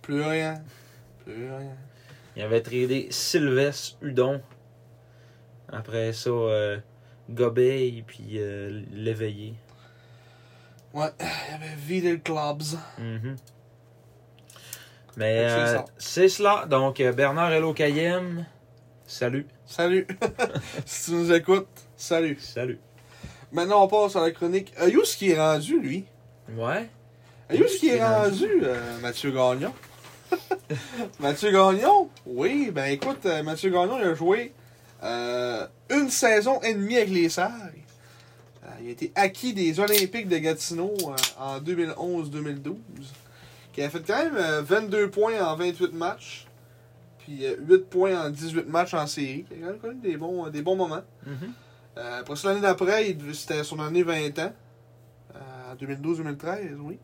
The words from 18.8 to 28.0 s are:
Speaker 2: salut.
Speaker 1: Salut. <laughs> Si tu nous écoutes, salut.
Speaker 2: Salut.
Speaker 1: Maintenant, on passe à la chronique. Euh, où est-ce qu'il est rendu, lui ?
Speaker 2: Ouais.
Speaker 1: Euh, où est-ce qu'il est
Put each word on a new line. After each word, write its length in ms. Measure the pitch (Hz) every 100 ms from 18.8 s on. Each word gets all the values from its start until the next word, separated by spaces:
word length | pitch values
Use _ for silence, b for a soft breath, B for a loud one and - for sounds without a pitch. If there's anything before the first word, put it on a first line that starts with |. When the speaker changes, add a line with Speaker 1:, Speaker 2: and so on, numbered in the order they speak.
| - - -
Speaker 2:
salut. 400 | - 123 135 147 - -
Speaker 1:
Salut. 400 | - 175 185 185 190 226 - 240
<laughs> 400 | - - - -
Si 240 | - -
tu 60 | 170
nous 160 | 170
écoutes, 360 | 170 165 190 196 - - -
salut. 420 | - 165 165 143
Speaker 2:
Salut. 380 | - - 127 113 - - B B B B B
Speaker 1:
Maintenant, 320 | 160 175 208
on 40 | 190
passe 280 | 208 202 196
à 40 |
la 100 | 165
chronique. 420 | 165 170 185 196 -
Euh, 100 | 175
où 120 | 269
est-ce 140 | - -
qu'il 140 | 196
est 100 | 160
rendu, 400 | 156 151 156 320
lui ? 240 | 160 170 190 - - - - 113
Speaker 2:
Ouais. 320 | 117 180 226 - - b b b b
Speaker 1:
Euh, 60 | -
où 40 |
est-ce 140 | - -
qu'il 120 | 311
est 100 | 240